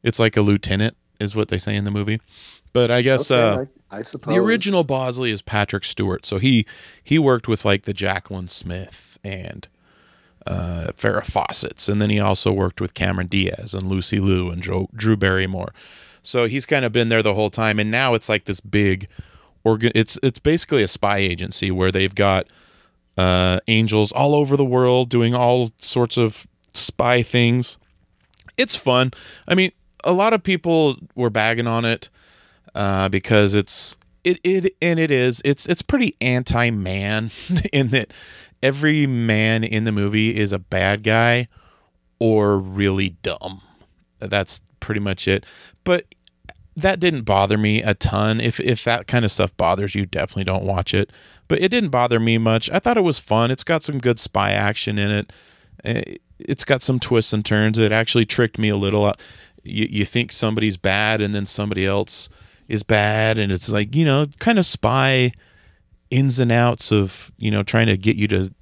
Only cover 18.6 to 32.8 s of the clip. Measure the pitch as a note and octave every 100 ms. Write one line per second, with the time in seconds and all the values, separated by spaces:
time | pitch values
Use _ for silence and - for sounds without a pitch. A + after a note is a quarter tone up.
18.6 | G2+ G#2 G2+ F#2+ F#2+ - - - _ _
19.6 | A2+ A2 A#2 A2+ G#2+ - C3 - D3 E3
20.6 | - C#3+ G2 - G2+ G2+ G2 F2+ F2+ -
21.6 | G2 F#2 F#2 F#2 F#2+ G2 G2+ F#2+ - _
22.6 | _ _ _ _ _ - F#2 F2+ F#2 F#2
23.6 | - A2 A2 G#2+ G#2 B2 C#3+ D3 C#3 C#3
24.6 | C3+ B2+ B2 B2+ A#2+ A#2+ A#2 B2 A#2+ B2
25.6 | A#2 _ - B2+ A#2+ - A2+ - - _
26.6 | _ - - - B2 B2 A#2 B2 A#2+ B2
27.6 | A#2+ - _ _ _ _ _ - - -
28.6 | C4 - C3+ B2 B2+ - - - - F3+
29.6 | F#3+ _ _ _ - F3+ G#3+ A3 G3 F3+
30.6 | E3+ E3 D3+ B2+ - - A#2+ G#2+ A2 A#2
31.6 | A#2 A2+ A#2 A2+ - _ _ _ _ _
32.6 | - -